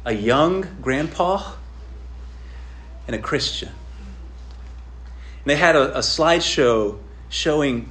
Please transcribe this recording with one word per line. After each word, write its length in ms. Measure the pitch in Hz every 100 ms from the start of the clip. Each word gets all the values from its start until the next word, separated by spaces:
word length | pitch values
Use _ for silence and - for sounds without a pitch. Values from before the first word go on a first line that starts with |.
| 120
a 80 |
young 540 | 110 107 135 160 190 180 -
grandpa, 720 | 127 135 156 - 180 196 - - - - - - - - - - - - - - - - -
and 80 | 110
a 40 |
Christian. 500 | - 143 - - -
And 1800 | - - - - - - - - - - - - - - - - - -
they 80 | 147
had 200 | 175 151
a, 220 | 131 135
a 40 |
slideshow 1000 | - - 160 170 - - 123 113 104 104 - - -
showing 600 | - 165 151 143 120 113